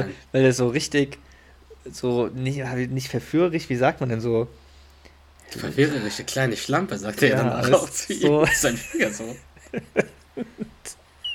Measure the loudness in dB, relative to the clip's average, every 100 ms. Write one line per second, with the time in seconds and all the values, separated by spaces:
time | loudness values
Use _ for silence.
0 | 4 -4 -2 4 4 4 2 0 0 0
1 | 0 -4 -20 -20 -20 -20 -20 -20 -18 -6
2 | 0 0 0 -2 -4 -4 -4 -4 -4 -4
3 | -4 -6 -2 0 2 0 -2 2 2 2
4 | -2 -2 0 0 0 -8 -20 -20 -20 -20
5 | -20 -20 -20 -20 -18 -10 -4 2 2 2
6 | -4 -6 -6 -2 -2 -2 -2 -2 0 -4
7 | -6 2 4 4 2 2 4 4 4 -4
8 | -6 0 4 4 4 4 2 0 -4 -2
9 | -2 -2 -10 -12 -18 -20 -10 -10 -2 -2
10 | -2 -8 _ -12 -12 -10 -12 -12 -18 -18
11 | _ -16 -12